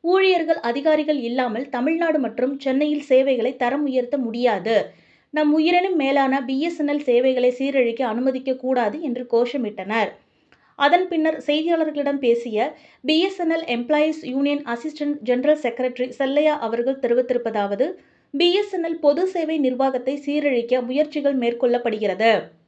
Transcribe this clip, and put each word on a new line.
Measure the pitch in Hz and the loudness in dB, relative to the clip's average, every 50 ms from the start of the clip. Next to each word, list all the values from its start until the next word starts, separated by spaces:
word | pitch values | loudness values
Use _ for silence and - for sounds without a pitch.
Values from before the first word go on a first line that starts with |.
| - | 2
ஊழியர்கள் | 339 359 381 381 381 370 339 320 311 320 - | 2 4 4 6 4 4 2 2 0 -2 0
அதிகாரிகள் | - 233 240 277 277 320 302 311 294 302 302 269 | 0 -4 -4 0 2 2 2 2 2 0 -2 -2
இல்லாமல் | 233 233 240 262 254 240 214 226 277 - | -2 -4 -2 -2 -2 -2 -2 -6 -6 -6
தமிழ்நாடு | - 240 247 302 330 330 339 330 302 302 | -4 -2 0 0 0 0 0 0 0 0
மற்றும் | 254 214 - - 247 269 285 277 | -2 -2 -2 -2 -2 -2 -2 -4
சென்னையில் | - 269 262 269 302 302 294 294 - - | -2 -2 0 0 0 0 -2 -4 0 4
சேவைகளை | 262 262 269 277 262 233 220 254 269 | 4 4 4 4 2 0 0 -2 -2
தரம் | - 254 240 262 294 294 | -2 -2 -2 0 0 -2
உயர்த்த | 277 254 262 247 240 - | 0 0 -2 -2 -2 -4
முடியாது. | 277 247 226 220 240 247 240 208 190 175 220 226 202 - - - _ _ _ _ _ _ _ - | -4 -4 -4 -4 0 0 0 0 0 -2 0 0 0 0 -2 -10 _ _ _ _ _ _ _ -2
நம் | 302 302 294 294 | 0 2 4 4
உயிரினும் | 320 311 339 359 359 370 392 370 | 4 4 4 4 2 2 2 0
மேலான | 311 269 269 277 277 269 262 262 277 254 | 0 0 2 2 2 2 2 0 -2 -2
பி | 247 269 269 | -2 -4 -2
எஸ் | 311 339 330 - | -2 -4 -2 -2
என் | 294 | -2
எல் | 285 294 285 294 | -2 -2 -2 0
சேவைகளை | 262 240 240 254 262 262 254 247 247 247 | 2 2 4 4 4 2 4 2 2 2
சீரழிக்க | 247 269 277 277 269 247 233 226 233 | 0 -4 0 2 2 2 2 0 -2
அனுமதிக்க | 262 233 214 240 254 269 254 254 262 269 254 | -4 -2 -2 0 -2 -2 -2 -2 -4 -4 -4
கூடாது | 262 - 254 262 247 233 208 208 311 | -2 -2 0 0 2 0 0 -2 -4
என்று | 339 254 233 254 247 240 | -6 -4 -4 -6 -4 0
கோஷமிட்டனர். | 233 233 247 240 285 277 233 208 208 190 185 196 220 226 208 - - - _ _ _ _ _ _ _ _ _ _ _ - | 0 0 0 0 -2 -4 -4 -4 -6 -8 -8 -4 -2 -2 -2 -2 -4 -14 _ _ _ _ _ _ _ _ _ _ _ 0
அதன் | 277 294 339 359 370 | 4 4 4 4 2
பின்னர் | 359 339 320 311 320 311 - - | 0 0 0 0 0 -2 -2 -2
செய்தியாளர்களிடம் | - 294 311 311 339 339 330 320 311 302 294 277 285 285 277 | 0 0 0 2 0 0 0 0 -2 -2 -2 -2 -2 -2 0
பேசிய | 269 240 233 233 - 247 214 202 247 302 - - - - _ _ - | 2 2 2 2 0 -4 -2 -2 -2 -2 -4 -12 -20 -20 _ _ -2
பி | 262 311 320 | 0 2 2
எஸ் | 359 392 381 - | 2 0 -2 -2
என் | 349 320 330 | -2 0 0
எல் | 320 320 | -2 -2
எம்ப்ளாயீஸ் | - 240 233 240 247 302 302 302 320 311 311 | -4 -4 -4 0 0 2 2 2 2 0 -4
யூனியன் | - 247 254 269 285 285 285 285 - | -8 -6 -2 0 0 0 0 -2 -4
அசிஸ்டன்ட் | 233 233 233 - 311 294 - 294 294 294 285 214 | -6 -8 -6 -6 -10 -8 -4 -4 -4 -4 -4 0
ஜெனரல் | 240 247 254 269 294 302 302 | 0 0 2 4 2 2 2
செக்ரட்டரி | - 240 233 - 254 254 247 - 247 254 | 0 -4 -2 -2 -4 -4 -2 -4 -6 -6
செல்லையா | - - 269 262 277 294 311 302 294 294 | -2 -4 -2 0 2 2 4 2 2 0
அவர்கள் | 233 214 226 233 240 262 269 269 | -2 -4 -2 -2 -2 -2 -2 -2
தெரிவித்திருப்பதாவது, | - 233 233 254 247 247 247 240 233 226 208 208 202 202 202 196 269 359 370 - _ _ _ _ _ _ - | 0 2 2 2 2 0 -2 -2 -2 -2 -2 -2 -2 -2 0 -2 -2 -2 -4 -10 _ _ _ _ _ _ -2
பி | 277 349 349 359 | 2 2 2 4
எஸ் | 415 415 - - | 2 0 -2 -4
என் | 349 330 339 | -6 -4 -4
எல் | 330 330 | -4 2
பொது | 311 285 294 330 370 | 2 2 2 4 0
சேவை | 370 - 349 320 302 320 311 | -2 -2 -4 -2 -2 0 0
நிர்வாகத்தை | 277 254 254 240 269 269 262 254 254 269 285 285 285 | 0 0 2 2 0 0 0 -2 -4 -4 -6 -4 -4
சீரழிக்க | 285 285 302 294 294 262 233 233 233 247 262 | -4 -2 0 0 0 0 0 0 0 0 0
முயற்சிகள் | 240 240 254 285 302 302 - 302 262 277 277 | 0 -2 0 0 0 0 -2 -2 -2 0 0
மேற்கொள்ளப்படுகிறது. | 262 240 233 233 233 269 240 240 247 240 233 214 214 214 202 180 185 220 226 214 175 - - - _ _ | 0 0 -2 -2 0 0 2 2 2 0 -2 -2 0 -2 -2 0 2 2 4 4 2 -2 -8 -20 _ _